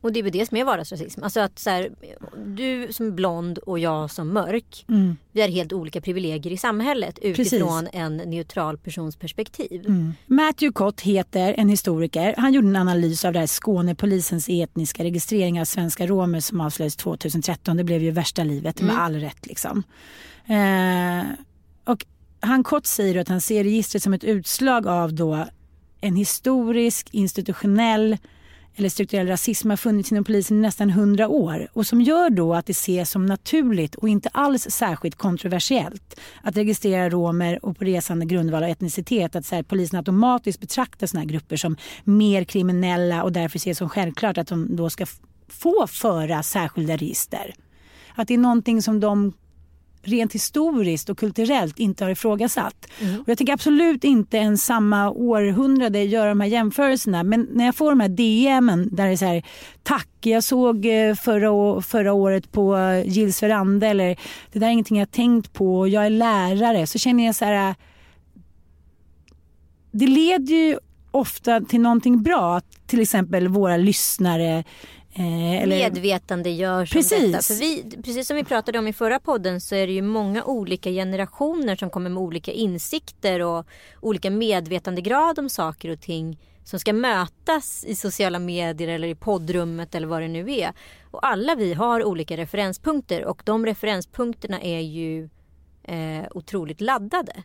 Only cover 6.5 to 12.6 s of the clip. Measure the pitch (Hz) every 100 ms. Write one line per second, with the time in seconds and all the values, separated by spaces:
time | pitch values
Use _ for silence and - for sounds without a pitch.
6.5 | 185 247 214 240 277 180 - 208 180 240
7.5 | 247 170 165 165 185 160 156 170 165 160
8.5 | - 156 151 - 156 160 151 165 - 220
9.5 | - 285 175 202 190 160 165 - 262 311
10.5 | - 302 - 196 202 185 196 180 190 185
11.5 | 208 208 202 - 160 165 160 175 214 262
12.5 | 269